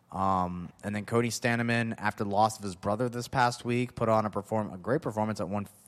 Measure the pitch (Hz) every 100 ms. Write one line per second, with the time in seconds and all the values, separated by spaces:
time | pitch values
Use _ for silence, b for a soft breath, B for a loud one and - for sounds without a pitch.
0 | _ 92 95 92 90 87 87 - 104 104
1 | 98 117 120 - 120 117 117 117 113 110
2 | 104 - 104 101 110 - 101 87 98 107
3 | 123 120 120 135 120 - 120 120 123 -
4 | 113 110 107 101 - 110 104 90 92 151
5 | 135 107 110 104 85 104 101 -